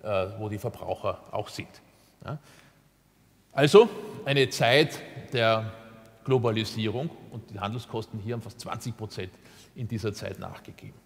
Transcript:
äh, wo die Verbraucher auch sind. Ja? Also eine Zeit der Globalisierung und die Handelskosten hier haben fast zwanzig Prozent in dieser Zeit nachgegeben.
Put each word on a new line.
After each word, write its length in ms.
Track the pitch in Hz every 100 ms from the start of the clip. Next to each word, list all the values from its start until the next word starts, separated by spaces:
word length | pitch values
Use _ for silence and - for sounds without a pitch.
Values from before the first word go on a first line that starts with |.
äh, 260 | 107 98 92 104
wo 100 | 107
die 100 | 104
Verbraucher 640 | 117 - 90 92 101 95 -
auch 180 | 101 104
sind. 180 | - 82 - - _ _ _
Ja? 140 | - 147 - - - _ _ _ _ _ _ _ _
Also 380 | - 147 202 226 - - -
eine 240 | - 139 127
Zeit 500 | - 120 135 165 - - - -
der 360 | 123 113 110 107 - - - - -
Globalisierung 880 | - 131 117 110 107 113 107 117 165 - -
und 200 | 117 -
die 100 | 104
Handelskosten 600 | 101 120 - 113 - 110
hier 120 | 101
haben 80 | 117
fast 180 | 117 -
zwanzig 380 | - 101 123 -
Prozent 360 | 110 - 92 - - - -
in 120 | - 113
dieser 280 | 110 107
Zeit 240 | 101 98 -
nachgegeben. 560 | 90 - - - - -